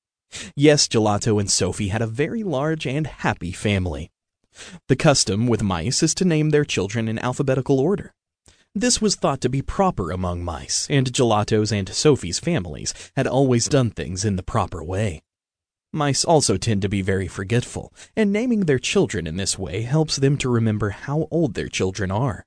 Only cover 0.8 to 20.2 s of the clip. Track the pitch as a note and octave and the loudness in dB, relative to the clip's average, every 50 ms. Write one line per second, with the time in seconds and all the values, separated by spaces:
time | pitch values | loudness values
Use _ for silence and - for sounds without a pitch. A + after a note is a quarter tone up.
0.8 | - - - A2+ G#2+ G#2+ G#2 G2 - A2+ G#2 G#2 G2+ G2 - - G#2 F#2 F2+ - | 4 2 2 2 2 2 0 0 0 0 2 2 0 0 0 0 0 -2 -2 -2
1.8 | G#2+ F#2 F#2 A2 A#2 A2 A2 B2 D3+ - A3+ A3+ G#3+ F#3+ C#3+ B2+ C#3+ D#3 D#3+ D#3 | -4 -2 -2 -2 -2 -2 -2 -2 -4 -2 -4 -4 -4 -4 -2 -2 -2 -2 -2 -4
2.8 | - C3 C3 D3+ D#3 B2+ - - - C#3+ G#2+ - - F2 - - - G#2+ G2+ F#2+ | -4 -4 -4 -4 -4 -6 -6 -4 -4 -4 -2 -2 -6 -8 -6 -2 0 0 2 2
3.8 | F#2 F2 D2 C#2 E2 - _ _ _ _ _ _ _ _ _ - - - - - | 0 -2 -4 -6 -10 -12 _ _ _ _ _ _ _ _ _ -20 -20 -20 -20 -8
4.8 | - - C3+ - - D#3+ C#3 - - - G2 G#2 A#2+ B2 A2+ G2+ A2 G2 F2+ E2 | -2 0 2 4 4 4 4 4 2 0 0 0 2 2 2 2 2 0 0 0
5.8 | D#2+ A2+ - - E3+ D#3 - - F#3+ F3+ D#3+ D3+ D3+ D#3 D3+ D3+ D3 - - G#2+ | -2 -2 0 0 0 0 0 0 2 2 2 2 2 2 2 2 2 0 0 -2
6.8 | F#2 G2+ G#2+ A#2 A2+ A2 A2 - - B2 B2 - B2 C3 C3 C3+ B2+ - C#3 C3 | -2 -2 -2 -2 -2 -2 -4 -4 -4 -4 -2 -2 0 0 0 0 2 2 2 2
7.8 | C3+ E3+ C#3 C3+ - - - _ _ _ _ _ _ - _ _ _ _ - G3+ | 2 2 0 -2 -4 -8 -18 _ _ _ _ _ _ -20 _ _ _ _ -4 -2
8.8 | A#3 B3 - - G#3+ G3+ - - - E3 C3+ - - B2+ C3 C3+ - - - - | 0 0 0 2 2 0 0 0 0 0 0 0 -2 -2 0 -2 -4 -2 -2 0
9.8 | G3 F#3 - - F#2+ D#2 F#2 F#2 F#2 F2+ F2 F2 F2 F2 D#2+ C2+ C2 - - - | 0 0 0 -2 -4 -4 -4 -2 -2 -2 -4 -4 -6 -6 -8 -8 -8 -6 -6 -4
10.8 | - - D3+ C#3 C3 C3+ B2+ - B2+ A#2 G#2+ G#2 G2+ - A2+ G#2+ G#2+ G#2 A2 G2+ | -2 0 2 2 2 2 2 2 4 4 4 4 2 2 2 2 2 2 0 -2
11.8 | F#2+ - - - - D3+ C3+ - - E2+ E2+ - - E3 F3 B2+ F2+ D2+ C#2+ A1 | -2 -2 -2 2 4 4 4 4 2 -4 -6 -6 -4 -2 -2 -2 -2 -6 -8 -10
12.8 | G#1+ - - - - - _ C3+ B2+ - - C3+ C#3 C3 B2 A#2+ - - D3 C3+ | -8 -10 -10 -10 -14 -8 _ -2 -2 0 2 2 4 4 4 2 2 2 2 2
13.8 | B2 A2 - - C#2+ D2 F2+ F#2 G2+ A2 G2 F#2 - - - - F#2 E2 - E2 | 2 0 -2 -4 -8 -6 -6 -2 -2 0 -2 -2 -2 -2 -2 -2 -2 -2 -4 -8
14.8 | D#2 E2 F#2+ G2 A2+ G2+ D#2 D#2 - _ _ _ _ _ _ _ _ _ _ _ | -8 -6 -4 -2 -2 -4 -4 -8 -12 _ _ _ _ _ _ _ _ _ _ _
15.8 | _ _ - D#3+ D3 C#3+ C3+ - - - E3 D3 - - G2+ F#2 - A#2 G#2+ G2 | _ _ -4 -2 0 0 0 0 2 4 4 4 4 2 0 0 0 0 0 0
16.8 | G2 F#2+ G#2 G2 F#2+ G2+ F#2+ F#2+ F#2+ - - - G2+ F#2+ A#2 B2 - - - - | 0 0 0 0 0 0 0 -2 -2 -4 -6 -8 -4 0 0 0 0 -2 -6 -12
17.8 | - - - - - - _ A3+ G#3+ G3+ G3+ G#3 B3 C4 A#3 G#3 F#3+ D3+ C3+ B2+ | -12 -12 -16 -20 -20 -6 _ 0 2 2 2 2 2 2 2 2 2 2 2 2
18.8 | - - - G3+ D#3 - - F#2 D#2+ D#2+ D#2+ F#2+ G2 - - - F#2+ C#2 F2 G#2 | 0 0 2 2 2 2 0 -4 -4 -4 -4 -4 -4 -4 -4 -4 -6 -6 -6 -6
19.8 | A#2 A#2+ C#3+ D#3+ D#3 D#3 - C#3 | -4 0 2 2 2 0 0 2